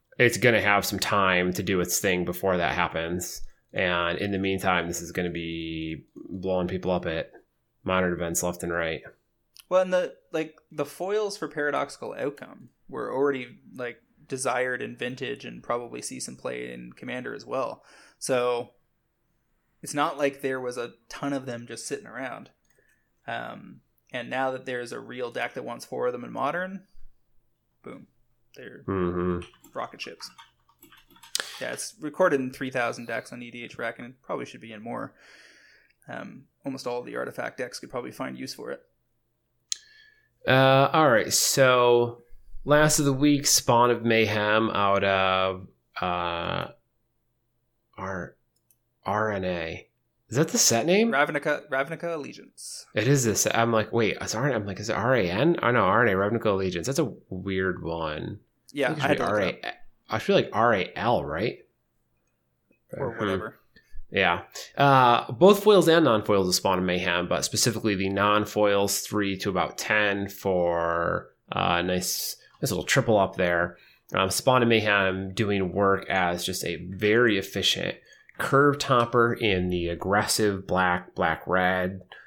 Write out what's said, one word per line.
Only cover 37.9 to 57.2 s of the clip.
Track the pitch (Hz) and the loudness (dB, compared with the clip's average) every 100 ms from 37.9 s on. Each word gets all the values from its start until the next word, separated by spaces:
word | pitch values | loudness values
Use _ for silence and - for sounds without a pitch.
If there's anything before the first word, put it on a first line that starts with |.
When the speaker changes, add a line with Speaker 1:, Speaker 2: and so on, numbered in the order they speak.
Speaker 2:
probably | 127 127 | -10 -10
find | - 131 127 | -10 -12 -10
use | 131 | -12
for | - 117 | -12 -12
it. | 139 _ _ _ _ _ _ _ _ - - _ - _ _ _ _ - | -12 _ _ _ _ _ _ _ _ -12 -12 _ -20 _ _ _ _ 2
Speaker 1:
Uh, | 131 135 135 139 | 6 6 6 4
all | 165 156 | 4 6
right, | 110 - | 4 4
so | - - - 131 127 123 120 120 - - - - - | 0 2 4 6 6 8 6 4 -2 -16 -20 -12 -6
last | - 147 156 147 | 2 4 6 4
of | |
the | 139 | 2
week, | 131 147 143 - | 4 4 4 4
Spawn | - - 117 120 | 2 4 6 6
of | 113 | 4
Mayhem | 113 113 107 107 104 107 113 | 4 4 4 2 2 4 2
out | - 101 98 | 2 4 4
of, | 98 95 95 92 95 92 95 _ _ - | 4 4 4 2 0 -2 -10 _ _ -6
uh, | 87 87 87 85 87 - - - _ _ _ _ _ _ _ _ _ _ _ - | -4 -2 -2 -4 -4 -4 -6 -12 _ _ _ _ _ _ _ _ _ _ _ -12
R-, | 95 95 80 - _ _ _ _ _ _ | -8 -8 -8 -14 _ _ _ _ _ _
R | - 104 107 | -2 0 0
N | 101 | 0
A. | 92 87 82 85 - _ _ _ - | -2 -2 -4 -8 -14 _ _ _ -6
Is | 117 | 0
that | 160 | 0
the | 233 | 2
set | - 117 151 | 2 4 4
name? | 190 233 | 2 4
Speaker 2:
Ravnica, | 139 151 151 156 147 - | 2 0 0 -2 -2 -2
Ravnica | 135 143 160 170 | -4 -4 -6 -8
Allegiance. | 160 127 117 - - - - - | -8 -10 -14 -20 -18 -16 -16 -8
Speaker 1:
It | - 113 | 0 4
is | 143 | 4
the | 120 | 4
set. | 92 - - | 2 2 2
I'm | 117 | 2
like, | 113 104 | 2 2
Wait, | 117 107 - | 0 0 -2
is | 98 | -6
R-, | 107 143 | -2 -2
I'm | 120 101 | -2 -4
like, | 92 | -6
"Is | 104 | -4
it | 92 | -2
R | 113 | 2
A | 127 90 | 2 2
N?" | 95 156 170 | 2 2 2
Oh, | 117 | 2
no, | 123 | 4
R | 92 104 120 | 4 6 4
N | |
A, | 95 | 4
Ravnica | 101 113 110 | 2 0 0
Allegiance. | 98 95 90 82 | 0 0 -2 -2
That's | 139 | -2
a | 131 - | -2 -4